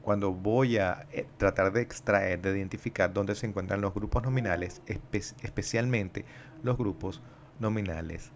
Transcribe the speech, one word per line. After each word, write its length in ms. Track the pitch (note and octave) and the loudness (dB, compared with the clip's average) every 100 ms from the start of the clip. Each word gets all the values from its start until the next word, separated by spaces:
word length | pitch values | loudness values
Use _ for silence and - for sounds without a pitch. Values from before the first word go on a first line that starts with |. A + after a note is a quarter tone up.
cuando 320 | - G2+ G2 | 0 2 2
voy 460 | F#2 G2+ A#2+ C3 A2 | 0 2 4 4 4
a, 280 | F#2 - - | 2 0 -6
eh, 120 | - - - | -8 -8 2
tratar 340 | G2 F#2+ F#2+ | 4 6 4
de 80 | A2 | 4
extraer, 640 | A#2 - - G2+ F#2+ F2 | 0 -2 2 4 4 0
de 160 | F#2+ G2 | 0 0
identificar 560 | F#2+ - - - F2+ | -2 -6 -4 2 2
dónde 220 | G2 G2 G#2 | 2 -2 -2
se 120 | A2 | -4
encuentran 320 | G2 F#2 G2+ | -4 -2 0
los 140 | G2 | -2
grupos 280 | F#2+ G#2 B2 | -2 -2 0
nominales, 600 | B2+ C3 G#2+ F2 F2 - - | 0 0 0 0 -2 -8 -8
espe-, 480 | G2 - G#2 - - | -8 -4 -4 -4 -10
especialmente 840 | - - - A2+ B2 A#2 F#2+ - - - - - | -8 -4 -2 0 2 0 -2 -6 -10 -16 -20 -6
los 160 | B2 B2 | -2 0
grupos 440 | G#2+ F2 F#2 - - - - - | -2 -2 -6 -8 -14 -20 -18 -4
nominales 760 | A2 A2 F#2+ D#2+ E2 E2 - | -2 0 -2 -4 -6 -8 -12